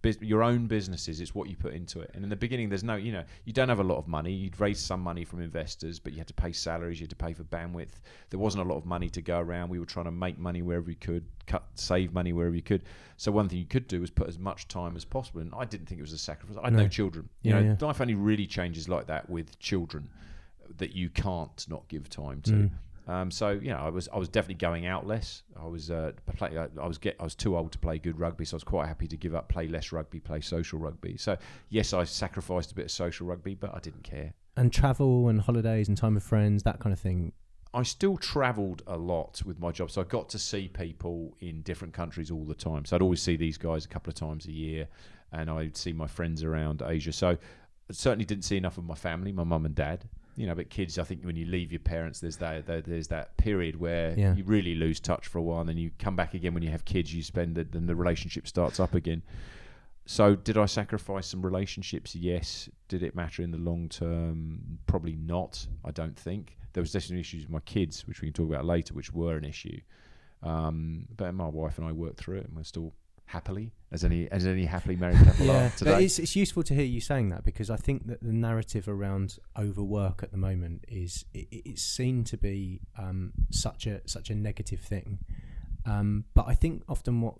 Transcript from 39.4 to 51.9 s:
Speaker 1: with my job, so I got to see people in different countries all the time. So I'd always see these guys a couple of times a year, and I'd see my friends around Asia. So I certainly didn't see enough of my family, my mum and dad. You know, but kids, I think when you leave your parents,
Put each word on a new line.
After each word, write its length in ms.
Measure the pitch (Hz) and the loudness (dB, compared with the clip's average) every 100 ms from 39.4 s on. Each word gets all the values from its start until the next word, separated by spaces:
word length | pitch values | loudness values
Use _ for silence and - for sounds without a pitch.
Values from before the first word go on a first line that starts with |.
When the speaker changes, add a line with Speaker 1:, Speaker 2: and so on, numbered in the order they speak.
| 98 | -8
Speaker 1:
with 140 | 87 | -4
my 120 | 87 | -4
job, 200 | 85 87 | -2 -2
so 100 | - | -2
I 40 | 90 | -2
got 220 | 120 - | -2 -2
to 100 | 107 | -6
see 280 | - 104 95 | -4 -4 -6
people 720 | - 85 80 87 85 82 - | -6 -8 -6 -6 -6 -8 -10
in 200 | 87 80 | -10 -8
different 320 | 78 85 85 | -6 -8 -8
countries 380 | 80 85 80 78 | -8 -6 -6 -6
all 120 | 82 78 | -6 -6
the 100 | 78 | -6
time. 300 | 85 76 73 | -4 -4 2
So 100 | 90 | 4
I'd 80 | |
always 180 | 92 87 | 6 4
see 140 | - 82 | 2 2
these 240 | 82 76 | 2 0
guys 260 | 85 80 - | -2 -2 -4
a 20 | |
couple 220 | 85 - | -8 -8
of 60 | 78 | -6
times 320 | 78 78 78 | -6 -6 -8
a 40 | |
year, 360 | 78 80 78 73 - - - - | -6 -4 -4 -6 -12 -20 -20 -10
and 160 | 78 80 | -6 -2
I'd 260 | 80 78 78 | -2 -2 -4
see 160 | 90 | -6
my 140 | 80 76 | -4 -6
friends 360 | - 85 80 | -2 -2 -2
around 380 | 80 80 78 78 | 0 0 0 -2
Asia. 300 | 65 82 73 | -2 -2 -2
So 160 | 76 90 | 2 2
I 80 | 87 - - - - - | 2 -2 -20 -20 -20 -14
certainly 340 | - 135 110 110 | 0 2 2 0
didn't 200 | 104 - | -2 0
see 120 | 98 | 0
enough 220 | 90 92 | 0 -4
of 40 | |
my 120 | 85 76 | -8 -6
family, 360 | 90 82 95 | -4 -4 -4
my 120 | 95 | -2
mum 240 | 85 82 80 | 2 2 2
and 80 | 73 | 0
dad. 340 | 73 87 - - - - | 0 -2 -8 -16 -14 -6
You 100 | 107 | -4
know, 60 | |
but 160 | 85 85 | -2 -4
kids, 300 | - 90 78 | -4 -2 -2
I 60 | 82 | -4
think 180 | 90 | -4
when 140 | 90 82 | -4 -4
you 80 | 82 | -2
leave 260 | 90 82 | -2 -2
your 80 | 85 | -2
parents, 400 | - | 0